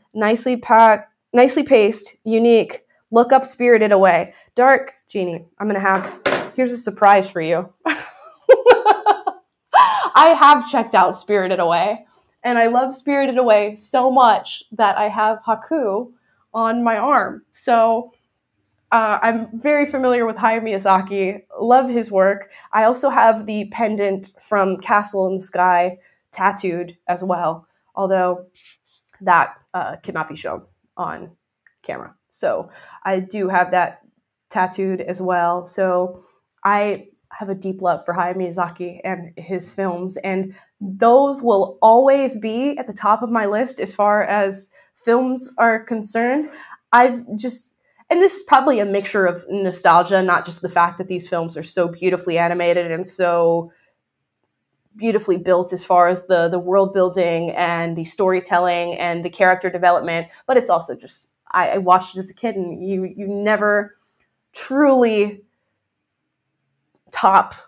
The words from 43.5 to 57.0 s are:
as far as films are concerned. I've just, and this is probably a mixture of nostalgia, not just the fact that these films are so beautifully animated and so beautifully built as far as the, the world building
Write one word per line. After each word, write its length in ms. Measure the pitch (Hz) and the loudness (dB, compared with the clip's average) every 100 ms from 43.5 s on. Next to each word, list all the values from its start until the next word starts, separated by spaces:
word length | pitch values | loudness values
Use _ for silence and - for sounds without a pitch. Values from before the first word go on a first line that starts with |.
| 208 254 262 | -2 -4 -6
as 140 | 196 | -10
far 300 | - 208 208 | -2 0 0
as 480 | 196 202 196 196 - _ _ | 0 -2 -2 -6 -14 _ _
films 580 | _ - 233 254 254 247 - | _ -2 0 0 -6 -8 0
are 260 | 233 220 | 0 0
concerned. 680 | 220 226 214 226 240 277 302 - - - - | -4 -10 -6 -4 -2 -2 -6 -12 -20 -20 2
I've 320 | 240 262 240 - 208 | 4 4 2 -10 -10
just, 380 | 247 - - _ _ _ - | -10 -10 -16 _ _ _ -2
and 120 | 339 | 2
this 140 | 370 - | 2 0
is 80 | |
probably 360 | - 262 285 247 | 2 2 4 0
a 60 | 202 | 0
mixture 400 | 196 196 214 185 | -2 -2 0 0
of 180 | 175 - | -2 -6
nostalgia, 720 | 202 190 180 180 170 175 190 | -6 -4 0 4 4 4 0
not 240 | 190 175 - | 2 0 -2
just 160 | 165 | -10
the 80 | 180 | -4
fact 280 | 175 170 175 | 0 0 0
that 80 | 190 | -10
these 200 | 180 175 | -10 -6
films 300 | 170 165 165 | -6 -6 -8
are 60 | |
so 240 | 165 - 170 | -10 -4 -4
beautifully 500 | 170 180 175 180 165 | -2 -4 -2 -2 -2
animated 540 | 170 175 175 175 170 | 0 0 0 0 -2
and 140 | 165 185 | -6 -8
so 640 | - 180 170 170 170 170 _ _ _ _ _ _ _ _ _ _ _ _ 214 | -4 -2 0 0 0 -4 _ _ _ _ _ _ _ _ _ _ _ _ -8
beautifully 420 | 226 214 208 180 | -2 -2 0 -2
built 360 | 180 180 175 | 0 0 0
as 100 | 180 | -6
far 240 | - 180 175 | 0 4 4
as 200 | 180 180 | 2 0
the, 200 | 180 170 | 0 0
the 120 | 180 | -2
world 340 | 180 196 190 | 0 0 2
building 580 | 196 | 2